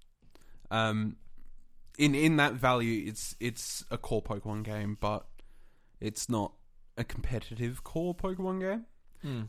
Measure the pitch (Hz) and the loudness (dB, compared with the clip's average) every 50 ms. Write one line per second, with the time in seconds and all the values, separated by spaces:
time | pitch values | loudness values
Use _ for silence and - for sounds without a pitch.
0 | - - - _ - - - - - - - - - - 107 113 110 110 107 107 | -20 -20 -20 _ -20 -20 -20 -20 -18 -18 -18 -16 -6 0 2 2 4 4 4 2
1 | 107 110 - - - - - - - - - - - - - - - - - - | 2 0 -2 -6 -10 -12 -10 -10 -10 -10 -10 -12 -14 -16 -16 -18 -16 -10 2 6
2 | 147 147 139 143 156 160 160 147 143 143 113 123 127 127 127 123 117 117 113 104 | 6 6 8 6 6 6 8 8 6 4 4 4 4 4 6 6 4 2 2 0
3 | - 101 107 - - - - - 110 120 110 - - - - - - - 117 117 | 0 -2 -4 -6 -8 -8 -6 -4 -2 -2 -2 -4 -6 -6 -8 -8 -6 -6 -6 -4
4 | - - 120 107 - - 107 101 - 107 107 107 107 107 107 107 104 104 104 - | 0 0 0 0 0 -2 -4 -4 -4 -4 -4 -2 -2 -2 -2 -2 -2 -2 -2 0
5 | - 104 107 - - - - - - - - - - - - - - - - - | 0 0 0 0 -4 -8 -12 -14 -14 -16 -18 -18 -20 -20 -20 -20 -20 -20 -10 -6
6 | - 110 107 - - - 120 107 101 - - - - - - - - - - 117 | -4 -4 -4 -2 -2 0 2 2 2 0 -4 -10 -20 -20 -20 -20 -20 -10 -6 -6
7 | 117 - - - - - 120 110 - - 113 110 120 120 127 - - - - 160 | -6 -4 -2 -2 0 0 0 -2 -4 -4 -4 -2 -2 -2 -2 -6 -8 -4 -2 -2
8 | 170 180 175 - - 190 185 185 185 185 185 190 185 190 202 226 233 - - - | 0 0 0 0 -2 -2 0 -2 -2 -2 -2 0 0 0 -2 -2 -4 -8 -16 -20
9 | - - - - - 147 131 117 107 | -20 -20 -14 -8 -6 -4 -4 -4 0